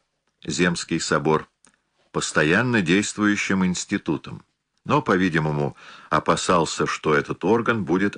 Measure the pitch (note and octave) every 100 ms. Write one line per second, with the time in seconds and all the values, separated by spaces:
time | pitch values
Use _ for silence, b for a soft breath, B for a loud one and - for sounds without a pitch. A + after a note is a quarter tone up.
0 | _ _ _ _ E2 D2+ F2+ E2+ - E2
1 | - D#2 D2+ D#2 - _ _ _ _ _
2 | _ D#2+ - - D2+ F#2+ B2+ A#2 E2 F#2+
3 | G#2 - G#2 G2+ - G2 F#2 F2 - G2+
4 | - C#2+ - - - _ _ _ - C#3+
5 | C#3+ F#2+ F#2 D#2+ D#2 D2 C#2+ B B B
6 | B D2+ - E2 - F2 D#2 - D2+ -
7 | D#2+ D2 - - F2 A#2 A#2 A2+ F2 F#2
8 | G2+